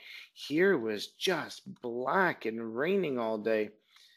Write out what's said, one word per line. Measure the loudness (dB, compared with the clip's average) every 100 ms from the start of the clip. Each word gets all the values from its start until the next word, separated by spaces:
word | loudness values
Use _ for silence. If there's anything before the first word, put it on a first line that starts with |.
| -16 -18 -18
here | -14 -2 2 4 4
was | 0 -4 -6
just | -4 0 0 -4 -12 -16 -10
black | -6 -4 0 4 2 2 -4
and | -4 -4
raining | -2 0 2 0 0
all | 0 0
day. | 2 2 0 -6 _ -20 -20